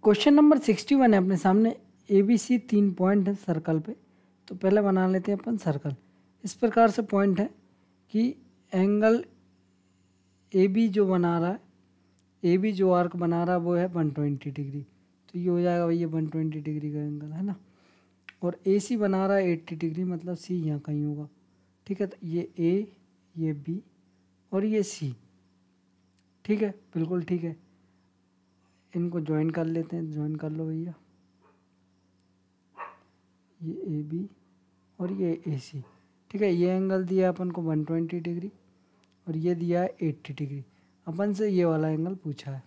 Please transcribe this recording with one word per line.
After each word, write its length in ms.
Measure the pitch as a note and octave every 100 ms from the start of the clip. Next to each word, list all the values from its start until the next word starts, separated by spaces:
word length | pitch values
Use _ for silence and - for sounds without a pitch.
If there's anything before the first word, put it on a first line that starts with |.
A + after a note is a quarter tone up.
| -
क्वेश्चन 260 | G#3 -
नंबर 240 | D4 D4+ D4
सिक्सटी 360 | - G#3 -
वन 200 | C#4+ B3+
है 60 | G3+
अपने 160 | F#3 F#3
सामने, 380 | F#3+ F#3+ A3+ - _ _ _
एबीसी 480 | G3 G3 A#3 - B3
तीन 300 | - G#3 G3+
पॉइंट 340 | F3+ F#3 G3+ F#3+
है 60 | G3+
सर्कल 440 | - D#3+ D#3+ D#3+
पे, 140 | D#3+ B3+ _ _ _ _ -
तो 60 |
पहले 260 | F#3 F#3+ G3+
बना 260 | G3+ F#3+ F#3
लेते 240 | F#3 F3+
हैं 60 | G3+
अपन 180 | A3+ A3+
सर्कल। 380 | E3+ C#3+ D3+ C3 _ _ _ _
इस 100 | G#3
प्रकार 360 | - A#3 A3+ A3+
से 120 | G3+
पॉइंट 380 | G#3 G3+ G3+ F3+
है 80 | G#3 - _ _ _ _ _
कि 80 | G#3+ A#3+ - - _ _
एंगल 500 | F#3 F#3+ G#3 A3 A#3 - _ _ _ _ _ _ _ _ _ _ _ _
एबी 340 | F#3+ G3 F#3+ A3+
जो 180 | G3 G3
बना 320 | F#3 F3 E3+
रहा 120 | E3+
है, 100 | G3+ _ _ _ _ _ _ _ _
एबी 300 | F3 F3+ G#3+
जो 180 | F#3+ F#3+
आर्क 240 | F3+ F3 F3
बना 260 | E3+ E3+
रहा 100 | F3
है 60 | F3+
वो 140 | E3+
है 120 | F3 F#3
वन 220 | F3 D#3
ट्वेंटी 400 | C#3+ D3 C#3+ D3
डिग्री, 300 | C#3 C#3+ C#3+
तो 580 | C#3 _ _ _ _ F3+
ये 100 | F3
हो 120 | F3
जाएगा 260 | F3 F3 E3+
भैया 220 | E3+ E3+
वन 180 | D#3+ D#3+
ट्वेंटी 320 | D#3+ D#3+ D#3
डिग्री 320 | D3+ D3+ D3
का 60 | D3
एंगल, 280 | D3 D3 D3+
है 180 | D#3+
ना। 120 | G3 F#3 _ _ _ _ _ _ - _
और 180 | F3 F3 F#3+
एसी 300 | G3+ G3 A#3+
बना 300 | G#3 F#3+ F#3+
रहा 100 | G3
है 140 | F#3
एटी 260 | E3+ E3 D#3+
डिग्री, 280 | E3+ D#3+ F#3
मतलब 300 | E3+ F3 F3
सी 180 | - F3+
यहाँ 240 | D#3 D3
कहीं 240 | D3 D3
होगा, 240 | D3 D3 D3 _ _ _ _ _ -
ठीक 140 | G3
है। 60 | G3
तो 200 | - E3+
ये 220 | E3+ - -
ए, 280 | E3+ F#3 G#3 - _ _ _
ये 180 | E3 D#3+
बी 280 | D3 C#3+ F3 - _ _ _ _ _ _
और 120 | F#3+
ये 180 | G#3+ G#3+
सी, 300 | G3 - C#3+ A#2+ _ _ _ _ _ _ _ _ _ _ _ _
ठीक 180 | - G#3
है, 120 | G#3 F#3+ _
बिल्कुल 280 | E3+ D#3+ F3+
ठीक 200 | D#3+ F3+
है। 120 | E3 D#3+ _ _ _ _ _ _ _ _ _ _ _ _ _
इनको 280 | F3+ F3 E3+
ज्वाइन 280 | D#3 D#3 D#3
कर 140 | E3
लेते 320 | D#3+ E3 E3 E3+
हैं, 140 | E3
ज्वाइन 260 | D3+ D3+ D#3
कर 140 | D#3
लो 160 | D#3 D#3+
भैया, 260 | D#3+ E3+ D#3+ _ _ _ _ _ _ _ _ _ _ _ _ _ _ _ _ _ - - - _ _ _ _ _ _
ये 120 | D#3+ B3 F#4+
एबी 340 | D3+ D3+ E3 G3+ _ _ _ _ _ _ _
और 140 | F3+
ये 180 | F#3+ F3+ E3 E3
एसी, 340 | C#3+ - C#3+ B2 _ _ _ _
ठीक 120 | G3+
है। 100 | G#3
ये 160 | F3 F3+
एंगल 360 | F#3 F#3+ F#3+
दिया 240 | F3+ F#3+ F#3
अपन 220 | F3 F3+
को 120 | F3
वन 220 | E3 D#3
ट्वेंटी 360 | D3+ E3 E3 F3
डिग्री 300 | E3+ E3+ F#3+ - _ _ _ _ _ _ -
और 100 | D#3+
ये 180 | E3
दिया 280 | F3 E3+ F3
है 120 | F3+ -
एटी 300 | D#3+ C#3+ -
डिग्री, 320 | C#3 C#3+ C#3 B2+ _ _ _ -
अपन 280 | E3 G3+
से 140 | G3 G#3+
ये 160 | F#3
वाला 240 | E3+ D#3+ D#3
एंगल 260 | D#3 E3+
पूछा 360 | F#3+ D#3 C#3+ -
है। 120 | C3+